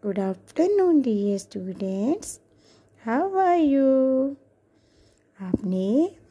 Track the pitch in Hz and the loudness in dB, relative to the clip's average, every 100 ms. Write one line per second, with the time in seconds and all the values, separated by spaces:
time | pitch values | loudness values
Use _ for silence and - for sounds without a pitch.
0 | 208 196 190 190 - - 349 415 370 320 | -6 -4 -4 -6 -12 -2 0 2 4 2
1 | 262 214 202 202 - 202 185 185 190 190 | 2 0 0 -2 -6 -12 -10 -8 -6 -4
2 | 214 370 - - _ _ _ _ _ _ | -2 -4 -6 -16 _ _ _ _ _ _
3 | 226 240 370 381 370 349 302 277 269 262 | -4 -2 -2 0 2 2 2 4 4 4
4 | 262 262 269 285 _ _ _ _ _ _ | 2 2 -2 -4 _ _ _ _ _ _
5 | _ _ _ _ 190 185 190 185 190 240 | _ _ _ _ -4 -4 -2 -2 0 0
6 | 349 - _ | 0 -4 _